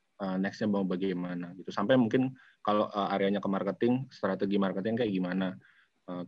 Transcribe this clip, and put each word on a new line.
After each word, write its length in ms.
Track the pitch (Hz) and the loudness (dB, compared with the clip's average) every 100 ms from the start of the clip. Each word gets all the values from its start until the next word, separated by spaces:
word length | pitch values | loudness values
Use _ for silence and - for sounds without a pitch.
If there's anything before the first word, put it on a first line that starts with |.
| _ - | _ -8
eh, 160 | 95 95 | -4 0
next-nya 320 | 98 - 107 | -2 -2 0
mau 160 | 101 | 0
bagaimana 720 | 92 90 98 90 90 87 87 92 | 0 -2 -2 -2 -4 -6 -8 -12
gitu. 160 | - | -8
Sampai 240 | - 104 131 | -4 4 4
mungkin 400 | 110 131 131 131 - _ | 6 2 0 -4 -20 _
kalau, 280 | 104 104 - | 0 2 2
eh, 220 | 104 92 98 | 0 0 2
areanya 240 | 98 101 | 2 2
ke 80 | 98 | 0
marketing, 560 | 95 95 92 120 127 131 | -2 -2 0 2 2 -2
strategi 480 | - 98 95 98 101 | -4 -2 0 0 2
marketing 400 | 95 92 107 113 | 2 0 -2 0
kayak 120 | 113 | 0
gimana, 440 | 95 90 92 92 - - _ _ _ - | 0 0 0 -2 -4 -16 _ _ _ -10
eh, 140 | 90 | -10